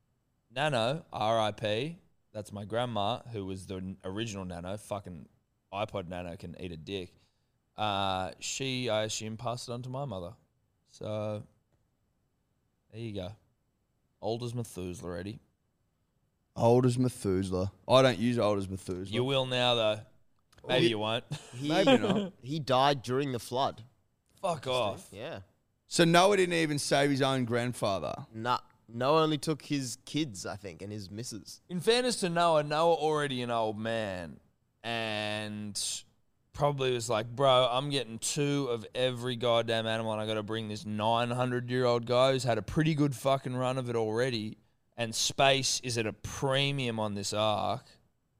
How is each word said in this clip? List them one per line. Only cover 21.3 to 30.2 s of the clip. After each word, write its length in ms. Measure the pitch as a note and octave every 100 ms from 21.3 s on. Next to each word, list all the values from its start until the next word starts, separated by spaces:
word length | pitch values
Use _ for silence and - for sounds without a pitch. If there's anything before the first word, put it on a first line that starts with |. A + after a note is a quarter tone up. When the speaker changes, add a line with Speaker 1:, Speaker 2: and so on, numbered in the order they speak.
| D3+
Speaker 1:
<laughs> 160 | -
Speaker 3:
he, 140 | A#2+ D3
Speaker 2:
Maybe 280 | E3+ G#3 B3
not. 360 | G#3 G#3 F#3+ -
Speaker 3:
he 160 | A#2+ D#3
died 420 | B2 B2+ C#3 C#3+
during 280 | A#2 B2+ C#3+
the 80 | A#2+
flood. 440 | - B2 C3 F2 A2+ _ _ _ _ -
Speaker 1:
Fuck 260 | F#3 D#3+ C3
off. 400 | B2+ G#2 F#2+ -
Speaker 3:
Yeah. 280 | F#2+ C#3 A2+ - _ _ _ -
Speaker 2:
So 160 | -
Noah 320 | E3 F3 F#3+
didn't 200 | G3+ F3+
even 220 | E3+ D#3+ C#3+
save 320 | - C#3+ C#3+
his 120 | C3+
own 240 | C3+ C3
grandfather. 680 | A#2+ A#2+ B2 A#2 A2 F#2+ C2 - -
Speaker 3:
Nah. 260 | A2 A#2+ A#2+ - _ -
Noah 280 | A#2 B2+ D#3+
only 140 | D#3 D3+
took 240 | - D3+
his 360 | - C#3+ B2+ -
kids, 400 | - D3